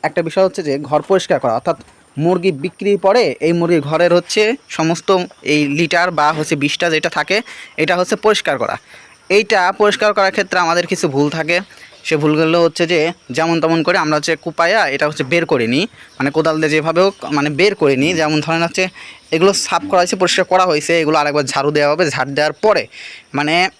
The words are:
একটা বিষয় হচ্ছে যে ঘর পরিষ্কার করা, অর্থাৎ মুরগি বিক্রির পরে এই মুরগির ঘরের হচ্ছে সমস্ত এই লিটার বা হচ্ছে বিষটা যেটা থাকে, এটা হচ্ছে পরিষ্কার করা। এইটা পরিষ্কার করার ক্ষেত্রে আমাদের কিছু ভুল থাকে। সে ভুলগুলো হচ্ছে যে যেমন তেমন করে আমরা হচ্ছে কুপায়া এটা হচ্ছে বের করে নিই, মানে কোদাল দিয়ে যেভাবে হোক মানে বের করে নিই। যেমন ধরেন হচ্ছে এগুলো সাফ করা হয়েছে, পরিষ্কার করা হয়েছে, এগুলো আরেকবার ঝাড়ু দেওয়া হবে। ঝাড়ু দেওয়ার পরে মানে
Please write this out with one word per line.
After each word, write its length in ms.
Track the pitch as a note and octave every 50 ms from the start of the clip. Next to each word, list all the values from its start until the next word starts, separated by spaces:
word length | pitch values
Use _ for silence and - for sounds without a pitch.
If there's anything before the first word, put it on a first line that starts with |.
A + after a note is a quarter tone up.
| -
একটা 180 | D3+ - F3
বিষয় 220 | E3 E3 - F#3+ F#3+
হচ্ছে 200 | F#3 F#3 - E3
যে 160 | D3 C3+ C#3+
ঘর 220 | D3 B2+ D3+ D3+
পরিষ্কার 380 | D3 - G3 F#3 - - F3 C3+
করা, 140 | - A#2+ A2+
অর্থাৎ 240 | A#2+ - F3 E3 - - - _ _ _ _ _
মুরগি 340 | C#3+ D#3 E3+ F#3 F3 E3+ F#3+
বিক্রির 460 | D#3+ C3 - F3+ - - F#3+ G3+ G3+
পরে 380 | F#3+ G3+ F#3+ G#3 B3 A3 D3+ B2 -
এই 140 | C3+ E3 E3+
মুরগির 280 | E3+ E3+ E3+ F3 D#3+
ঘরের 320 | C3+ C#3+ D#3+ D#3+ F3 E3+ E3+
হচ্ছে 420 | F3 E3+ - - G#3+ G#3+ G#3+ B3+ - _ _
সমস্ত 480 | - - D#3+ D#3+ E3+ E3+ - - F#3+ F3+ F3+ - - _
এই 260 | - - D3+ D3+ D3
লিটার 440 | C#3 C#3+ D#3 E3+ D#3 F3+ E3+ F3 F#3
বা 220 | E3+ D3+ D3 D3+ D#3+
হচ্ছে 220 | D3+ D#3 - D#3+
বিষটা 340 | C#3+ C#3 C#3+ - - F3 F3
যেটা 200 | D#3+ D#3 - E3
থাকে, 320 | - D#3+ D3 - F#3 G#3+ B3 - - - - - -
এটা 180 | - D#3+ D#3 F3+
হচ্ছে 200 | F3+ F3+ - A3+
পরিষ্কার 420 | - - G#3+ G#3 - - E3 C#3+
করা। 180 | A#2+ A#2 - - - _ - - - - - - _ _ _
এইটা 420 | F#3 G#3 A3+ - A3+ G3 F3+ F3+ G3
পরিষ্কার 360 | - G#3 G#3 G3+ - G#3+ G#3 G3
করার 180 | G#3+ G3 F#3+
ক্ষেত্রে 280 | F#3+ G#3 G3 - - F#3
আমাদের 260 | F3 E3 E3+ F3 F3
কিছু 200 | - F#3+ - -
ভুল 220 | D#3 C3+ C#3 D3 D3
থাকে। 300 | C#3+ D#3+ D#3 D#3 F3 F3+ G3 - - - - - - - -
সে 140 | - D#3+
ভুলগুলো 460 | D3 D3+ D3+ D#3 D3+ D#3+ D#3+ E3 F3 E3+
হচ্ছে 240 | E3 - - F3
যে 240 | E3 F3 D#3 D#3 E3+ E3+ _ _ -
যেমন 300 | B2 D#3 D#3+ E3+ E3+ E3
তেমন 220 | D3 D#3+ E3 E3 D3
করে 140 | F3 E3+
আমরা 180 | F#3+ D#3+ D3+ D#3
হচ্ছে 200 | D3+ C#3+ - D#3+
কুপায়া 540 | D3 - E3+ D#3 - E3+ E3+ G#3 A3 F#3 C#3+
এটা 180 | C#3 C#3 D#3
হচ্ছে 160 | D3+ D3+ - D3
বের 220 | B2+ E3+ E3+ D#3+
করে 220 | - D#3+ B2+ A2+
নিই, 200 | A2+ B2 D3 F#3+ - - - - - - -
মানে 100 | C3+ C#3+
কোদাল 240 | C#3+ D#3 D#3 D#3+ D#3
দিয়ে 120 | D#3 D#3+ D3+
যেভাবে 320 | D3+ D#3 D3 E3 D#3+ E3+
হোক 120 | F#3+ G3 G3 - C3 -
মানে 180 | D3 C#3+ C#3 D#3
বের 260 | D3 C#3 F3+ G#3+ G3
করে 200 | - D#3+ C#3 C#3
নিই। 180 | B2+ C#3 D#3+ F#3
যেমন 280 | D#3+ D#3 D3+ D#3 D3+
ধরেন 220 | D3 D#3+ E3 E3 E3+
হচ্ছে 240 | E3+ - - F#3 F3+ - - - - - - _ -
এগুলো 220 | D#3+ D#3+ F3 G3 F#3+
সাফ 300 | - - - F#3+ E3+ D3 D3
করা 100 | G3 F3+
হয়েছে, 160 | F3+ F3+ -
পরিষ্কার 300 | F#3 F#3 F3 - F#3 F3+
করা 200 | - F3+ F#3 F#3
হয়েছে, 340 | F#3 D#3 D3+ - - E3+ E3
এগুলো 180 | D#3+ D3 D#3
আরেকবার 260 | D#3 D3 D3 C#3+ D3 C#3
ঝাড়ু 280 | B2+ - C#3+ C#3 D3
দেওয়া 200 | D3 D3 D3 C#3+
হবে। 180 | D3+ D#3+ F3+ D3
ঝাড়ু 220 | B2 B2 B2+ C#3
দেওয়ার 220 | C#3 D3 D3 D3+ C#3+
পরে 340 | _ - A3 G3+ D#3+ G#2 - - - - - - - _ _ -
মানে 360 | C#3+ D3 D3+ D#3+ F3 F#3 F#3+ -